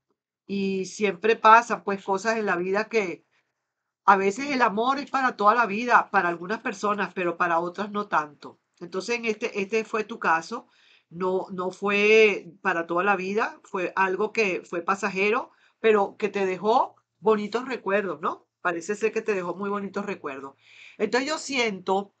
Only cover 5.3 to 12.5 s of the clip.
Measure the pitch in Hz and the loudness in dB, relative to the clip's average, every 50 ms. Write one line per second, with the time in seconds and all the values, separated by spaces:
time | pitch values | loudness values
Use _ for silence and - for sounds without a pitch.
5.3 | - - 202 208 226 247 233 190 196 220 247 240 226 185 - - 208 196 175 175 | 0 4 4 6 6 6 2 2 0 -2 2 4 4 4 4 4 2 2 2 2
6.3 | 170 165 175 180 220 - - 247 196 - 214 208 208 208 190 175 - 190 180 175 | -2 -4 -4 -6 -6 -4 -4 -6 -6 -2 -2 -2 0 -2 -4 -4 -4 -2 -2 -2
7.3 | 170 - 180 170 170 165 175 175 175 190 208 208 202 208 202 - 175 156 151 147 | 0 0 0 0 2 0 0 -2 -6 -6 -8 -6 -6 -6 -4 0 -2 -2 -2 -2
8.3 | 143 _ - 127 110 _ _ _ _ _ 180 170 - 190 180 214 240 233 233 226 | -10 _ -20 -20 -20 _ _ _ _ _ -16 -8 -8 -8 -4 -4 -6 -4 -2 -4
9.3 | 214 214 247 - - 202 196 196 226 220 214 220 - 214 214 208 233 214 - 180 | -4 -4 -6 -6 -4 -6 -4 -2 -2 -2 -2 -2 -4 -6 -6 -6 -8 -2 0 0
10.3 | 165 165 170 - 226 247 - _ _ _ _ _ _ _ _ _ 165 170 185 185 | 0 0 -2 -6 -10 -12 -12 _ _ _ _ _ _ _ _ _ -10 -4 -2 -2
11.3 | 185 185 175 - 190 180 180 185 185 - 196 202 202 202 208 214 220 220 220 208 | -2 -2 -4 -4 -8 -6 -6 -6 -6 -4 -2 0 2 4 4 6 8 8 6 6
12.3 | 185 - - 170 | 4 0 -6 -12